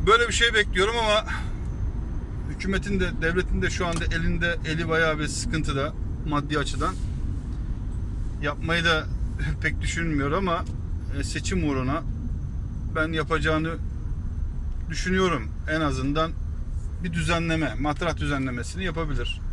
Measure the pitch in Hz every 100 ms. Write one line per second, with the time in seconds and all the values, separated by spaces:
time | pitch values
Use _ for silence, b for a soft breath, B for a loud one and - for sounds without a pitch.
0 | - 233 233 - 233 220 208 185 202 233
1 | 220 208 - B B B - - - -
2 | - - - - - - 175 196 202 196
3 | 180 - 160 180 - - 175 - 175 165
4 | 147 165 170 170 170 165 160 160 165 160
5 | 165 156 147 139 - 156 151 139 147 -
6 | - - - 147 143 147 151 - 147 -
7 | - - - - - - - - - -
8 | - - - - 147 147 160 170 165 156
9 | 143 - - - 151 151 156 - - 165
10 | 165 151 139 165 190 170 - - - -
11 | - 139 139 - - 190 156 135 127 156
12 | 139 - - - - - - - - 160
13 | 160 160 147 160 156 156 160 160 - -
14 | - - - - - - - - - 160
15 | 180 185 185 147 113 - - 156 151 131
16 | 135 147 160 - - - - - - -
17 | 175 170 160 170 165 160 143 113 147 147
18 | 175 143 151 143 131 120 117 180 185 160
19 | 156 131 117 - -